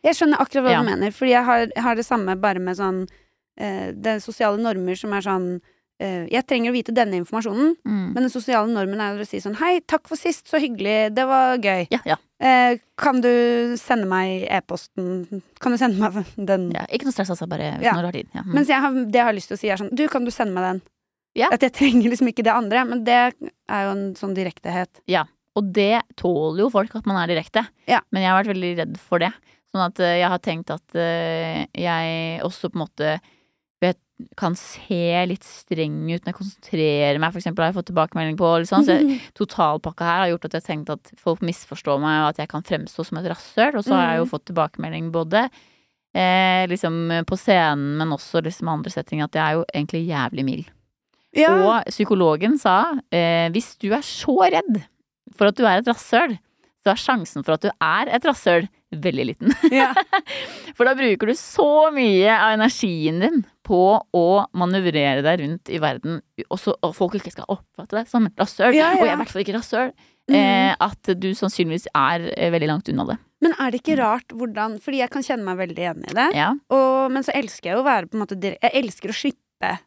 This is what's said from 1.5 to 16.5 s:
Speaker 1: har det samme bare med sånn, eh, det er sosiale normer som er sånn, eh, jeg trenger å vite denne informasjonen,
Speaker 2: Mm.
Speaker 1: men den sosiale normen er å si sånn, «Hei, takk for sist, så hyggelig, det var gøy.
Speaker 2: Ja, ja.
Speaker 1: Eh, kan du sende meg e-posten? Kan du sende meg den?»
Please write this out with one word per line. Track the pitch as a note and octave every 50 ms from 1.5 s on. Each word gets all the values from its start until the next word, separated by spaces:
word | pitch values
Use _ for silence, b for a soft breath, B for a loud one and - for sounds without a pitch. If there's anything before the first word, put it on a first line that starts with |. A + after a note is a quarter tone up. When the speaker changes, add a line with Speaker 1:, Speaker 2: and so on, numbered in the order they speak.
| B3 A#3 A#3 A3+ -
Speaker 1:
har | G#3 A#3 B3+ A#3+
det | A3 A#3
samme | - B3 G#3+ G3+ F#3+ F#3+ F#3+
bare | G3 G#3 F#3+ F#3
med | F#3 F#3 F3+ F3+
sånn, | G3+ F#3+ F#3 F#3 F#3 F3+ b b b b b b b _ _ -
eh, | - G#3 F#3+ F#3+ F#3+ -
det | - G#3 G3+ A3
er | A3 G#3+
sosiale | - - A3 - A#3 G#3+ G3+ G#3
normer | A#3 A#3 G#3+ F#3 F3+ F#3 F#3 F#3+
som | - G#3+
er | G3+ G3+
sånn, | F#3+ G3+ F#3+ F#3 F#3 F3+ F3+ F3 _ _ _ _ _ _ _ _
eh, | - G3 F#3 F3+ E3+ -
jeg | - B3 C4 -
trenger | C4+ B3 A#3 A#3
å | B3
vite | B3 A3 - A3+
denne | B3 A#3 G#3 F#3+ F3+
informasjonen, | F3 - - A3 A3 A3+ G3 A3+ C#4 D#4 E4+ - _
Speaker 2:
Mm. | - G#3+ G3+ F#3 F3+ F3+
Speaker 1:
men | A#3+ B3+
den | B3+
sosiale | - B3 A3+ - B3+ A3 G#3 A3
normen | A#3 G#3 F#3+ F#3 G3 G#3+
er | G#3+ G3+ G3+ G#3
å | G#3+ -
si | - G3+
sånn, | F#3 G3+ G#3 G#3+
«Hei, | D#4 F4 F4+ F4
takk | - - - D#4 _ -
for | D#4+
sist, | D4+ - F4 E4 - - -
så | - D#4
hyggelig, | D4 C4+ A#3+ G3 F#3+ G3+ G#3+ G#3+ A3 G#3+ G#3+
det | A#3+ C4 C4
var | C4+ C4 C4 B3+ B3+ B3
gøy. | G#3 G3+ F#3+ F#3 F3 -
Speaker 2:
Ja, | - - -
ja. | E3 D#3 - _ _ _ _
Speaker 1:
Eh, | - C4 B3+ B3+ B3 B3 A#3+ A3+ _ _ _
kan | - - D4 B3+ B3+
du | A#3+ B3 A#3+ A#3+ A#3+ A#3+ A#3+ A#3+ A#3+ A#3+ A#3+
sende | - - - B3 A#3 G3+ F#3+
meg | F#3 F#3 F#3 F#3 F#3+ F#3 F#3+ -
e-posten? | - F#3+ - - F3 F3+ - - _ - F#3 F3+ F#3 F#3 F3 - G#3 F#3+ - _ _ _
Kan | - B3+
du | A#3+ A#3
sende | C4 B3 G3+ F#3
meg | G#3+ G#3+ F#3 G#3 F#3 - - -
den?» | G3 F#3